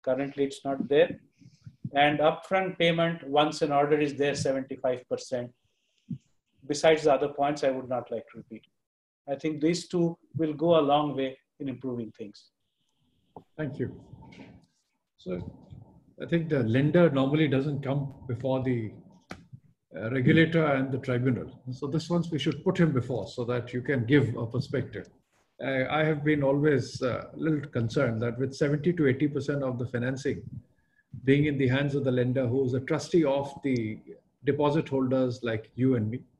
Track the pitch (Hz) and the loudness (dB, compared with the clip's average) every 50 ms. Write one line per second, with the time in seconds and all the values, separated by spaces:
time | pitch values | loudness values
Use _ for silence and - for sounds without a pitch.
0 | - 131 131 131 143 135 139 143 139 139 135 - - 139 139 135 120 120 143 147 | 0 -2 -2 -2 -2 -6 -2 -2 -2 -2 -2 -8 -6 -6 -4 -4 -2 2 4 4
1 | 175 - - - _ _ _ _ - - _ _ _ - _ _ - 127 - 139 | 4 4 0 -12 _ _ _ _ -20 -20 _ _ _ -20 _ _ -14 -4 2 4
2 | 143 147 151 143 147 160 156 - - - 190 190 190 185 180 - 170 170 165 170 | 4 4 4 4 2 2 2 0 -4 -2 0 0 0 -2 0 2 2 2 4 2
3 | 165 165 170 165 139 139 139 147 151 156 - - 165 147 143 139 135 143 156 147 | 0 0 0 -4 -8 0 2 2 2 2 0 -2 -2 0 2 2 4 4 2 2
4 | 151 139 - 127 139 143 139 - - 139 135 135 131 - 131 - - 127 127 123 | 2 -2 0 -2 -2 -2 0 0 -2 0 -2 -2 -4 -8 -10 -4 -2 -2 -2 -4
5 | - _ 127 120 - - 127 123 123 120 _ _ _ _ _ _ _ _ _ _ | -4 _ -6 -6 -6 -6 -6 -6 -6 -8 _ _ _ _ _ _ _ _ _ _
6 | _ _ - - _ _ _ _ _ _ _ _ - 131 147 143 - 160 160 151 | _ _ -14 -14 _ _ _ _ _ _ _ _ -8 -6 -4 4 6 6 6 6
7 | 147 156 135 131 143 139 - - 143 143 147 143 147 135 131 131 131 123 127 120 | 6 4 4 4 2 -2 0 0 0 0 0 0 0 0 -2 -2 -4 -4 -6 -6
8 | 117 - 120 110 - - - 113 107 _ 113 110 _ _ _ _ _ _ _ _ | -4 -6 -8 -8 -8 -12 -20 -20 -18 _ -18 -18 _ _ _ _ _ _ _ _
9 | _ _ _ _ _ 143 139 135 - 156 156 147 147 165 175 170 - - - 175 | _ _ _ _ _ -8 -8 -4 -4 -4 -2 0 2 2 2 0 -4 -4 0 0
10 | 170 170 170 _ _ _ - - 160 156 151 139 160 170 170 160 147 139 143 151 | 0 0 -2 _ _ _ -4 -4 -4 -2 -2 -2 2 4 4 4 6 4 4 4
11 | 151 147 131 131 135 131 131 _ _ _ _ _ 147 135 123 120 135 131 123 120 | 2 0 -2 -2 -4 -4 -6 _ _ _ _ _ -8 -8 -8 -8 -8 -6 -6 -6
12 | 113 107 - - 110 101 - - _ _ _ _ _ _ _ _ _ _ _ _ | -8 -10 -12 -14 -16 -16 -16 -20 _ _ _ _ _ _ _ _ _ _ _ _
13 | _ _ _ _ _ _ _ - _ _ _ - 156 135 - - 127 - - - | _ _ _ _ _ _ _ -20 _ _ _ -8 -8 -8 -6 -6 -8 -8 -8 -14
14 | - - - - - - - - - - - - _ _ _ _ _ _ _ _ | -20 -20 -20 -20 -20 -20 -20 -20 -20 -20 -20 -20 _ _ _ _ _ _ _ _
15 | _ _ _ _ - 90 90 - 170 - - - - - - - - - _ - | _ _ _ _ -10 -8 -8 -8 -8 -12 -14 -18 -20 -20 -20 -20 -20 -20 _ -20
16 | _ _ _ - - 127 165 170 160 160 151 135 120 110 113 131 143 151 165 175 | _ _ _ -14 -4 -2 -2 -2 0 0 0 0 2 2 2 2 2 4 6 6
17 | 175 160 135 135 131 135 147 156 160 139 131 131 135 151 143 123 - 131 139 143 | 6 6 4 2 0 2 2 2 2 2 2 0 0 -2 -4 -4 -4 -2 -2 -2
18 | 131 - - - - - 120 - - 131 131 131 123 131 127 117 110 101 - - | -4 -6 -10 -14 -8 -8 -8 -4 -2 -2 -2 -2 0 -2 -2 -2 -4 -8 -12 -16
19 | - - - _ _ _ - - - _ - - _ _ _ _ _ _ - 80 | -20 -20 -20 _ _ _ -20 -20 -18 _ -20 -20 _ _ _ _ _ _ -12 -8
20 | 104 113 131 135 127 147 160 160 160 160 165 165 156 147 139 135 135 135 135 127 | -6 -4 -2 2 4 6 6 6 6 4 4 2 2 2 2 0 0 -2 -4 -6
21 | - 131 123 120 127 131 120 95 80 - - - _ 131 123 - 147 139 147 156 | -4 -2 -2 0 2 0 0 -2 -4 -10 -14 -14 _ -12 -10 -8 -6 -4 -4 -4
22 | 156 - 170 170 160 - 165 139 - 165 139 - - 190 180 180 170 156 135 123 | -2 0 -2 -2 -2 -2 -4 -2 -2 -2 -4 0 -2 0 4 4 2 4 4 0
23 | 113 - 131 110 95 - - - 120 113 123 120 113 - - 127 123 - 143 131 | -2 -2 -6 -6 -6 -8 -8 -8 -4 -4 -4 -4 -4 -6 -8 -6 -4 -2 -2 -2
24 | 113 110 147 143 120 107 117 - 120 110 - 123 - - - 131 113 - - 98 | 2 4 6 6 6 4 -2 -4 -6 -4 -4 -6 -4 -2 -4 -4 -4 -4 -10 -12
25 | - - _ _ _ _ _ _ _ _ _ - - 135 135 131 131 - 147 151 | -12 -12 _ _ _ _ _ _ _ _ _ -8 -6 -2 -2 -2 0 0 0 0
26 | 156 156 160 143 143 151 151 147 139 135 139 143 147 156 143 123 110 - - - | 2 2 0 0 0 0 2 2 2 2 2 4 4 4 2 2 0 -4 -6 -4
27 | 131 123 110 98 - - - 147 147 160 156 143 143 - - 127 117 113 - 151 | -2 -2 -2 -4 -8 -12 -10 -4 -2 -2 -2 -2 -4 -4 -4 -2 -2 0 0 0
28 | 135 120 113 110 120 120 113 120 135 135 - - 156 139 147 147 147 180 175 175 | 0 0 0 -2 -4 -4 -2 -4 -6 -6 -2 -2 0 0 0 0 0 0 2 4
29 | 151 131 - - 156 143 147 143 123 - 143 143 135 131 123 120 123 113 - 120 | 4 4 4 2 0 0 0 -2 -2 -2 -2 -2 -2 -2 -2 -4 -6 -4 -4 -2
30 | 120 131 135 131 - 147 - - - - - - - _ _ _ _ _ _ _ | -2 -2 -4 -2 -4 -4 -4 -4 -8 -12 -14 -16 -16 _ _ _ _ _ _ _
31 | _ _ - 104 - 131 139 143 147 151 139 131 139 123 127 135 143 143 135 143 | _ _ -18 -2 4 4 6 6 6 2 2 2 2 2 4 2 2 0 0 0
32 | 123 131 127 127 123 127 123 135 131 117 123 135 135 123 127 135 135 - 160 143 | 0 2 2 2 2 2 0 0 0 0 0 0 0 0 0 -2 -2 -2 -4 -4
33 | - - - 175 156 139 135 139 131 - - - - 139 131 120 113 107 107 - | -2 2 2 2 4 4 0 0 -2 -6 -10 -6 -2 0 0 0 -2 -4 -6 -10
34 | - - - - _ _ _ _ - 139 139 147 147 147 147 165 - - 135 135 | -14 -20 -20 -20 _ _ _ _ -2 -2 0 2 2 2 2 0 0 0 -2 0
35 | 131 127 131 131 131 123 120 - 120 117 113 107 - - _ 120 127 131 131 117 | 0 2 2 2 2 0 -2 -4 -4 -4 -4 -4 -6 -10 _ 2 2 4 4 2
36 | 107 107 117 - - _ _ | 0 -2 -4 -8 -12 _ _